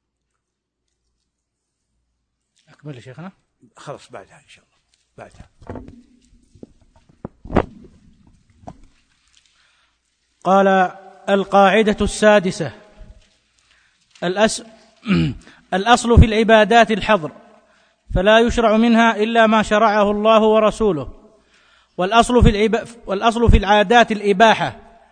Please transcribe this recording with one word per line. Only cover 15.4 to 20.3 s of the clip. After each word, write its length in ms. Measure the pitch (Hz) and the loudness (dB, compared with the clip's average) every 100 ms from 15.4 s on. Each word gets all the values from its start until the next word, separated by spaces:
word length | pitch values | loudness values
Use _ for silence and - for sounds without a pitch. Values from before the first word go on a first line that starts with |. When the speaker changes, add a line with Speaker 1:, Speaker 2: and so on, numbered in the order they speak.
| - _ _ | -16 _ _
Speaker 1:
الأصل 460 | 185 202 247 233 233 | -6 0 0 2 2
في 60 | 240 | 4
العبادات 680 | 214 214 220 214 233 226 | 2 2 2 4 2 2
الحظر، 400 | 214 - 208 151 - - _ _ _ _ _ _ 180 | -2 -2 -4 -4 -16 -20 _ _ _ _ _ _ -2
فلا 240 | 190 220 | 2 2
يشرع 380 | 240 233 226 220 | 2 0 0 0
منها 380 | 233 226 233 208 | 2 2 0 0
إلا 320 | 220 233 226 | -2 0 2
ما 160 | 220 | 0
شرعه 480 | 208 214 220 208 202 | 0 0 0 0 -2
الله 300 | 208 214 | -2 2